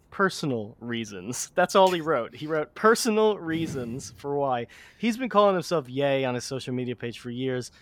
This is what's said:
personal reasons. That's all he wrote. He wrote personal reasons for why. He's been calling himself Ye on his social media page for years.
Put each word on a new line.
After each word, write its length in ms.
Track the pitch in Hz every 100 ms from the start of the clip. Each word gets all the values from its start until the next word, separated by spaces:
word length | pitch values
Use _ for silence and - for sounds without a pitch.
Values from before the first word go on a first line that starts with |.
| _
personal 640 | - 190 - 151 117 107 -
reasons. 720 | 120 117 104 98 95 127 - -
That's 180 | 180
all 160 | 202 185
he 100 | 175
wrote. 360 | 156 151 139 -
He 100 | 151
wrote 300 | 156 151 -
personal 640 | 214 233 233 214 214 202
reasons 760 | 165 160 156 139 117 131 - -
for 180 | 143 143
why. 320 | 139 123 117 - - -
He's 180 | 226 233
been 120 | 247
calling 260 | 208 202 180
himself 320 | - 165 123
Ye 360 | 131 139 135
on 120 | 131 123
his 80 |
social 280 | - 135 131
media 220 | 127 123
page 240 | 123 120 -
for 120 | 123
years. 420 | 120 131 127 117 _